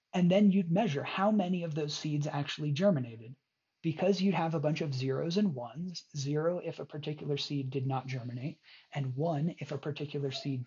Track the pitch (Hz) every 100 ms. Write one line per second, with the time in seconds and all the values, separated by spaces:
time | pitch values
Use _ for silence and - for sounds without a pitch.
0 | _ 185 180 185 208 190 175 170 226 143
1 | 127 - 196 214 180 180 170 156 147 -
2 | 151 147 147 143 143 - 151 139 196 160
3 | 117 113 113 131 _ _ _ _ 170 -
4 | 185 190 190 156 165 160 151 151 160 131
5 | 131 135 156 175 208 131 120 - 180 170
6 | - 151 139 147 160 175 170 160 147 151
7 | 151 151 151 143 - 143 135 135 131 135
8 | 131 131 120 123 135 - - - _ 147
9 | 135 127 160 147 165 151 147 143 156 143
10 | 147 147 139 131 143 135